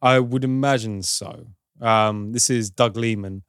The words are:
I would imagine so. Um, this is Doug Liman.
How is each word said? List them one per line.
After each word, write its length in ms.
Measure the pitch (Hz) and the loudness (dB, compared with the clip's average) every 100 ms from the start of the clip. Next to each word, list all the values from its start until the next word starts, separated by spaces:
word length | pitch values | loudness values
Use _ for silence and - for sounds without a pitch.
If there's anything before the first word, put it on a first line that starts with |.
I 180 | 127 131 | 4 4
would 240 | 123 127 | 2 -2
imagine 580 | 131 131 139 135 113 101 | 0 0 2 0 -2 -6
so. 460 | 90 - - - - - _ - | -4 -4 -6 -14 -20 -20 _ -6
Um, 520 | 117 110 107 104 104 | 2 4 4 0 -4
this 180 | 117 - | -2 0
is 200 | 123 107 | 0 -2
Doug 260 | 95 120 107 | 0 0 2
Liman. 460 | 117 110 98 95 | -2 -2 -6 -10